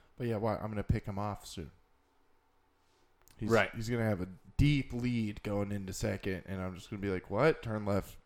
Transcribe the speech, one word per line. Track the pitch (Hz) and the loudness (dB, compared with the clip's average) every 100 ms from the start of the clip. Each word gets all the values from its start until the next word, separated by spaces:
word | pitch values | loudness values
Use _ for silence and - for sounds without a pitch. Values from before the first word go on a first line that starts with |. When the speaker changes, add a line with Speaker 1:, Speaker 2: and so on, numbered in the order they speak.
| _ - | _ -6
Speaker 1:
But | 120 | -2
yeah, | 107 | 0
why? | 110 104 | 0 0
I'm | 107 | -2
gonna | 104 | -4
pick | - 107 - | 0 0 0
him | 98 | -4
off | 104 98 - | -4 -6 -10
soon. | - 73 - _ _ _ _ _ _ _ _ _ _ _ _ _ _ - - | -12 -12 -14 _ _ _ _ _ _ _ _ _ _ _ _ _ _ -20 -6
He's, | 107 | 4
Speaker 2:
Right. | 110 95 | 6 4
Speaker 1:
he's | 117 110 | 0 -2
gonna | 120 | 2
have | 110 95 | 2 2
a | 90 90 - - | -2 -8 -8 4
deep | 147 139 - | 6 6 2
lead | 120 123 120 107 107 | -2 0 0 -2 -4
going | 107 101 101 | -4 -2 -2
into | 104 95 | -4 -6
second, | 101 107 98 101 92 - | -4 -2 -2 -2 -4 -6
and | 95 | -6
I'm | 92 92 | -6 -8
just | - | -10
gonna | 104 | -4
be | 101 | -2
like, | 92 - | -2 -2
"What? | 101 156 - | 4 4 4
Turn | 113 107 | -4 -4
left." | 104 98 - - | 0 0 0 -12